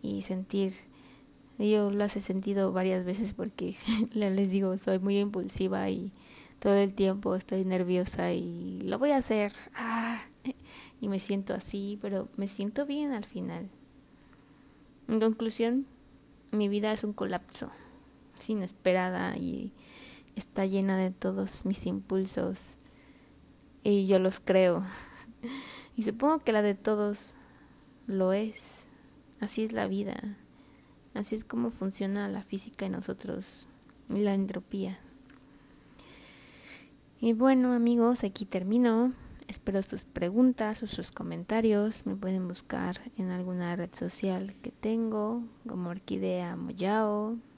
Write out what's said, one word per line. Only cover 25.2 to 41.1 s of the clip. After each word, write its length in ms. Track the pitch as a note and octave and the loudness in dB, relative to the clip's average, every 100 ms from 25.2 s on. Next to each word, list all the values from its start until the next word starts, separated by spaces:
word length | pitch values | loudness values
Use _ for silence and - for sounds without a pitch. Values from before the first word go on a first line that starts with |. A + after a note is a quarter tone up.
| - - | -20 -12
<laughs> 360 | A#3+ C4+ - - - - | -10 -10 -12 -16 -10 -4
Y 60 | |
supongo 340 | G#3+ A3 C#4+ D#4 | -2 2 2 4
que 140 | - | 4
la 100 | A3 | 4
de 140 | G#3 G3 | 4 2
todos 580 | G#3+ G#3 G#3 G#3 - - - - - - - - - | 0 2 2 -2 -8 -14 -20 -20 -20 -20 -20 -16 -4
lo 260 | F#3+ F#3 | 2 4
es. 540 | G3 A3 - - - - - - - - - | 4 0 -6 -8 -6 -10 -18 -20 -20 -20 -6
Así 240 | G#3 - | -2 0
es 80 | A3 | 0
la 160 | A3 G3 | -2 -2
vida. 480 | G3 G3+ - G#3 G3+ - - - - - - - | -2 -2 -4 -8 -10 -18 -20 -20 -20 -20 -20 -12
Así 220 | F#3+ G3+ | -8 -4
es 80 | A3 | -6
como 280 | - A3+ A#3 | -4 -2 -2
funciona 580 | - F#3+ F#3+ G3 G3+ G3+ | -2 -4 -2 -2 -2 -4
la 160 | G3 | -6
física 420 | G3 G3 - - G3 | -6 -6 -6 -4 -4
en 60 | |
nosotros 760 | F#3 F#3+ F#3+ G3 F#3 F#3+ - - - - - - | -4 -6 -8 -6 -8 -8 -12 -16 -20 -20 -20 -4
y 120 | G3 | 0
la 120 | G#3 | 2
entropía. 680 | G3 G3 G3 - G3 F#3+ F#3 - - - - - - - - - - - - - - - - - - - - - - | 0 -2 -6 -8 -6 -6 -8 -16 -20 -20 -20 -20 -20 -20 -20 -20 -20 -20 -20 -20 -20 -20 -20 -20 -20 -20 -20 -20 -2
Y 120 | A3+ | 2
bueno, 400 | A3+ C4 C4 B3 | 6 6 6 6
amigos, 500 | A#3+ A#3+ A#3+ A#3 B3 | 4 4 6 6 4
aquí 220 | G3+ - | 0 -4
termino. 680 | G3 F#3 F#3 A#3 A#3+ A3+ B3+ B3 - - - | -4 -4 2 4 6 6 4 0 -14 -18 -12
Espero 340 | - - G3 | -6 -2 0
sus 220 | G3 G3 | 0 -4
preguntas 800 | - - F3 G#3+ B3+ B3 G#3+ A3 | -6 -4 0 6 4 4 -2 -2
o 20 | G#3+ | -4
sus 240 | - F3 | -4 -4